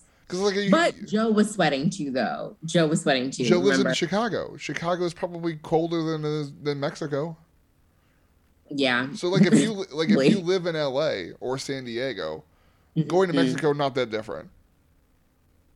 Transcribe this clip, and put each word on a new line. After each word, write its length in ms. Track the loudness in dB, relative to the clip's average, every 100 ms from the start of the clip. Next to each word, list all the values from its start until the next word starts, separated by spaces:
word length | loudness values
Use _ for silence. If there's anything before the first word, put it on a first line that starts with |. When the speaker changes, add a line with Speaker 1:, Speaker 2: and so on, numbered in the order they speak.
| _ _ -8
Speaker 1:
'Cause, 140 | -2
like, 160 | 0 0
you 140 | 4
Speaker 2:
But 360 | 4 4 -2 -4
Joe 240 | 0 2
was 200 | 2 2
sweating 340 | 2 0 2 -2
too, 220 | -2 -4
though. 460 | -2 -2 -4 -10 -10 -2
Joe 200 | 2 2
was 140 | 2
sweating 280 | 2 0 0
too, 140 | 0
Speaker 1:
Joe 120 | 2 4
lives 200 | 4 4
in 60 |
Speaker 2:
remember? 100 | 2
Speaker 1:
Chicago. 640 | 0 0 0 0 -2 -6 -8
Chicago's 560 | -8 -6 -2 -2 -2
probably 420 | -4 -6 -4 -6 -6
colder 460 | 0 0 2 0
than, 600 | -2 -2 -2 -4 -6 -6
than 180 | -6 -2
Mexico. 560 | -4 -4 -4 -4 -4 -8 _ _ _ _ _ _ _ _ _ _ _ _ -8
Speaker 2:
Yeah. 460 | 0 2 2 -2
Speaker 1:
So, 140 | -4 0
like, 180 | 4 6
if 80 | 6
you 140 | 4
li-, 140 | -2 -6
like, 180 | -2 2
if 60 | 4 4
you 60 | 4
Speaker 2:
<laughs> 0 |
Like 40 | 2
Speaker 1:
live 200 | 0 0
in 100 | -2
L 260 | -2 0
A 300 | 0 -2 -6 -8
or 160 | -6 -4
San 280 | -6 -8
Diego, 600 | -6 -4 -4 -4 -6 -8 -12 _ _ _ _ -4 2
going 220 | 4 4
to 60 |
Speaker 2:
Mm-hmm. 120 | 2 0
Speaker 1:
Mexico, 260 | 2 0
not 220 | 2 0
that 160 | 0 -2
different. 400 | -4 -6 -10 -12 _ _ _ _ _ _ _ _ _ _ _ _